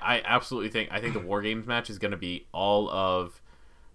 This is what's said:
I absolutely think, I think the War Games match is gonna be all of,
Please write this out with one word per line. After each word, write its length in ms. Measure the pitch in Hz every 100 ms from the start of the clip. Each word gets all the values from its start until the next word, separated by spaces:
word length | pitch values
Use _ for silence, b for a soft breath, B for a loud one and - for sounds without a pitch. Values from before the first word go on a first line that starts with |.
I 200 | 98 120
absolutely 460 | - 120 - 123 107
think, 180 | 117 107
I 100 | 104
think 140 | 117
the 60 | 110
War 200 | 90 101
Games 260 | 107 110 110
match 220 | 120 117
is 100 | 101
gonna 160 | 101 95
be 300 | 90 87 -
all 360 | 82 101 104 104
of, 500 | 92 95 92 90 - - b b b b